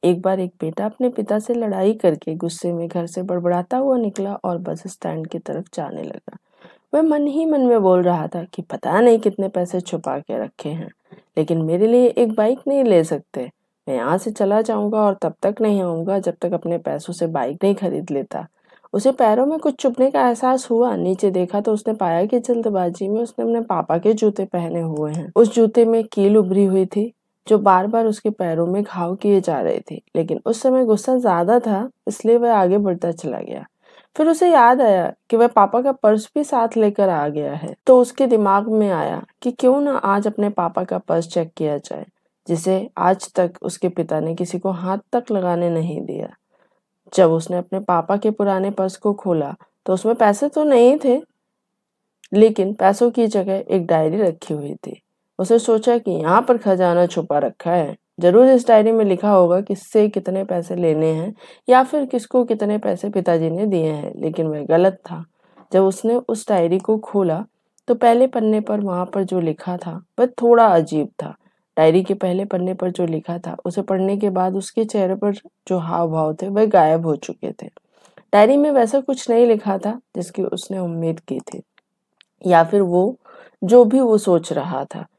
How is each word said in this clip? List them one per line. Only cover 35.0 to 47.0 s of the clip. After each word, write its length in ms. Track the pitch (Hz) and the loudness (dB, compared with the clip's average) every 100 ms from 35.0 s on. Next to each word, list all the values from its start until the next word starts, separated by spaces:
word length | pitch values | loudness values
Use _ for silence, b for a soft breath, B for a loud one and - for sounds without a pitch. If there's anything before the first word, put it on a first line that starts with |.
| 175 - _ | 0 -6 _
कि 60 | 226 | 2
वह 100 | 240 | 4
पापा 340 | 233 202 226 | 4 2 2
का 100 | 262 | -2
पर्स 380 | 262 214 214 214 | 0 2 2 -2
भी 100 | - | -6
साथ 320 | 285 254 226 233 | -2 -2 -2 0
लेकर 320 | 214 202 196 | 0 2 0
आ 200 | 165 147 | 0 -2
गया 240 | 151 143 | -4 -6
है, 220 | 147 165 - - | -8 -12 -10 4
तो 140 | 254 | 6
उसके 260 | 247 - 269 | 6 0 0
दिमाग 420 | 233 202 196 220 | 2 2 2 2
में 220 | 220 208 | 0 0
आया 320 | 175 147 160 - _ | 0 -4 -6 -12 _
कि 80 | 247 | -8
क्यों 300 | 247 254 269 | 0 2 2
ना 160 | 285 269 | 0 -2
आज 300 | 196 196 208 | 0 0 -2
अपने 220 | 208 208 | -2 -4
पापा 340 | 208 170 170 | -2 -2 -4
का 140 | 185 185 | -4 -6
पर्स 300 | - 165 165 | -2 -4 -2
चेक 240 | 175 165 - | -4 -6 -6
किया 220 | 156 147 | -4 -4
जाए, 280 | - - - _ _ _ - | -8 -14 -14 _ _ _ -6
जिसे 420 | 170 175 190 220 - | -4 -2 -2 -4 -2
आज 340 | 180 190 - | 0 0 -2
तक 180 | - 175 170 | -2 -2 -2
उसके 260 | - - 185 | -12 -4 -6
पिता 320 | 175 165 156 | -4 -4 -4
ने 140 | 160 | -4
किसी 240 | 165 175 180 | -6 -6 -6
को 120 | 196 | -6
हाथ 280 | 185 185 196 - | -6 -6 -6 -4
तक 120 | 247 240 | -6 -2
लगाने 400 | 208 180 170 175 | -4 -2 -2 0
नहीं 300 | 165 160 151 | -2 -4 -6
दिया। 280 | - - - - _ _ _ _ _ _ | -8 -10 -10 -14 _ _ _ _ _ _